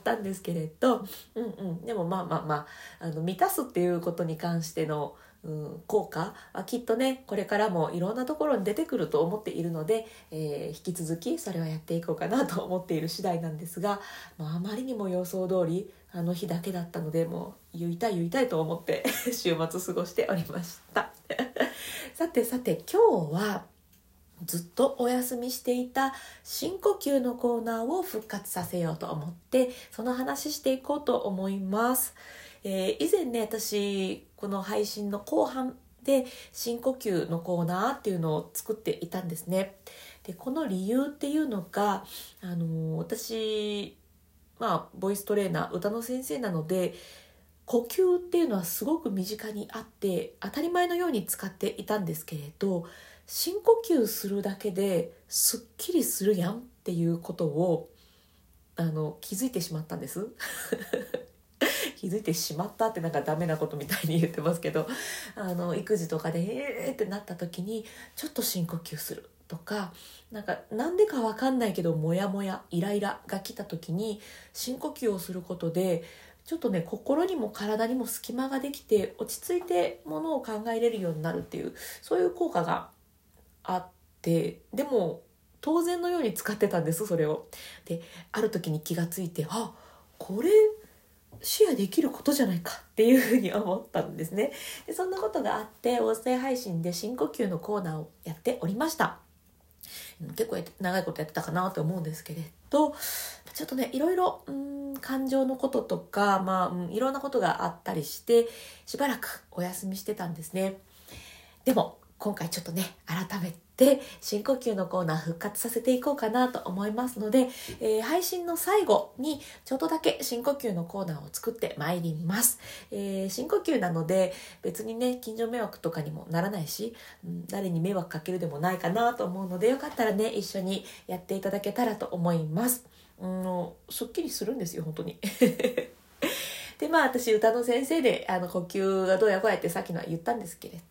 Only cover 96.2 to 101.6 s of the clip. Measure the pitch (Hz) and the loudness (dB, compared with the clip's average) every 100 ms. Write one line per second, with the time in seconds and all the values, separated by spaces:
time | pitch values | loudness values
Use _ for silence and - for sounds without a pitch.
96.2 | 254 254 269 247 202 165 175 175 214 254 | 0 0 0 -2 -2 -2 -2 -4 -4 -2
97.2 | - - 202 160 - 208 170 156 151 - | -2 -2 -2 -2 -2 -2 -2 -6 -8 -12
98.2 | - 156 240 247 170 214 311 - - - | -12 -6 -2 -2 -2 0 0 0 0 -2
99.2 | - _ _ _ _ _ - - - - | -18 _ _ _ _ _ -16 -14 -14 -12
100.2 | 156 160 226 170 170 - 185 185 160 160 | -6 -4 -2 -2 -6 -4 0 0 0 -2
101.2 | 156 - 160 175 | -4 -4 -2 0